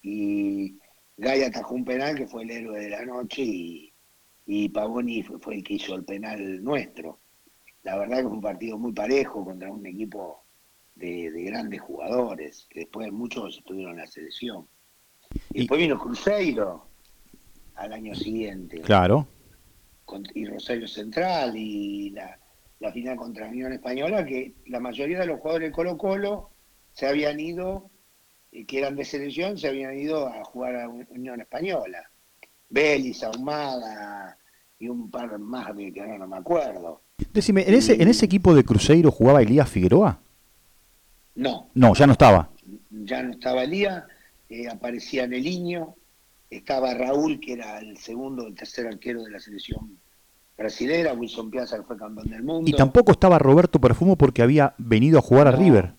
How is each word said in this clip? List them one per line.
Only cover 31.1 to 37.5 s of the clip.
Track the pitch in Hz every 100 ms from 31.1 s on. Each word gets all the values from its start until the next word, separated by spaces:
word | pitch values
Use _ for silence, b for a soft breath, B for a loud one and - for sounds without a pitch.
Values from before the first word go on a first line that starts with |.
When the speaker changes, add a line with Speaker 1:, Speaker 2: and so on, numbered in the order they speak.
Speaker 1:
Unión | 127 131 120
Española. | 113 131 185 160 95 87 - _ _ _ _ _ _
Vélez, | 127 151 143 131 -
Ahumada | 117 117 135 151 143 127 110 107 104 101 92 _ _ _ _ _
y | 117
un | 123 110
par | 127 120 104
más | 104 127 110 101
de | 98
que | 190
ahora | 202 104
no | 95
me | 95
acuerdo. | 90 170 113 90 85 - _ - -
Speaker 2:
Decime, | 214 196